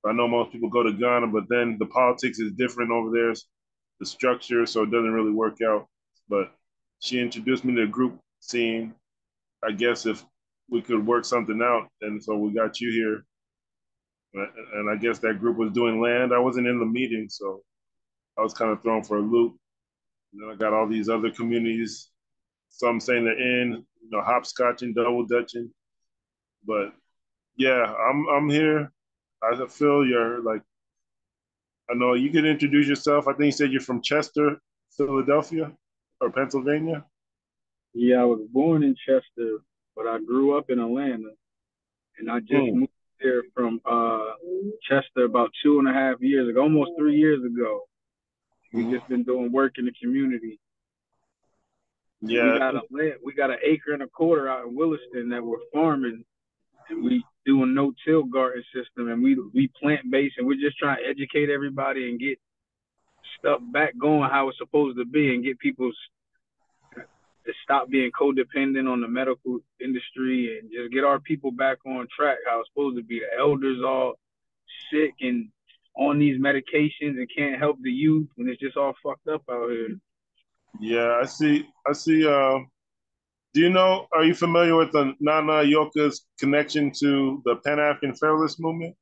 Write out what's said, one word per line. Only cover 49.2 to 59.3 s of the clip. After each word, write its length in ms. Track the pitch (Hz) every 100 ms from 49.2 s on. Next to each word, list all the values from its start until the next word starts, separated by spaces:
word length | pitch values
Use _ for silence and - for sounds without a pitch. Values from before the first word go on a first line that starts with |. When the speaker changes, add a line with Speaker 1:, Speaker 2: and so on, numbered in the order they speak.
Speaker 2:
doing 260 | 120 127 120
work 260 | 127 135 127
in 100 | 123
the 60 | 120
community. 600 | 123 135 135 120 113 107 _ _ _ _ _ _ _ _ _ _ _ _ _ _ _ _
And 100 | 107
Speaker 1:
Yeah. 220 | 120 117
Speaker 2:
we 60 | 113
got 160 | 131 139
a 60 | -
land, 280 | 135 156 127
we 80 | 123
got 180 | 143 135
an 80 | 117
acre 320 | 147 156 147
and 120 | 147
a 40 | 131
quarter 400 | - 165 160 135
out 200 | 127 120
in 80 | 123
Williston 540 | 165 147 123 123 120
that 140 | 120
we're 140 | 117 117 -
farming, 520 | 147 160 143 123 113 - _ _ _ _ _ -
and 140 | -
we 220 | 120 123 - _
do 180 | - 139
a 20 | 131
no-till 560 | 135 139 123 - 160
garden 380 | 131 131 127 123 -
system, 360 | 131 123 - 120
and 120 | 117
we, 120 | 131